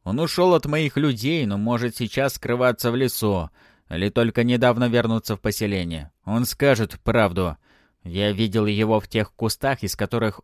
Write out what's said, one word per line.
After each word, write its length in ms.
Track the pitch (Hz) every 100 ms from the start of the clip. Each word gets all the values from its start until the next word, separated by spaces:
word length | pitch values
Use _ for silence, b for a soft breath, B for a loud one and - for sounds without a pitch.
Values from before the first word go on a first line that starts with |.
| -
Он 140 | 127
ушёл 340 | 165 - 180
от 120 | 165 143
моих 300 | 151 151 139
людей, 480 | 147 113 127 165 110
но 120 | 101
может 380 | 110 117 120 -
сейчас 380 | 113 - 139
скрываться 580 | - 113 123 127 110 120
в 40 | 123
лесу, 540 | 127 - 107 95 80 b b b -
или 180 | 82 101
только 360 | 120 117 120
недавно 440 | 120 123 123 117 123
вернуться 460 | 120 113 113 -
в 60 | 104
поселение. 720 | 110 - 104 98 87 80 76 _
Он 200 | - 113
скажет 560 | 123 - 139 117 110 -
правду. 540 | - 117 101 87 90 73 b b b b
Я 260 | 87 90 104
видел 360 | 98 113 110 107
его 340 | 104 110 110
в 80 | -
тех 240 | 110 104
кустах, 480 | - 113 - 135 131
из 140 | 95 -
которых 440 | 101 117 110 -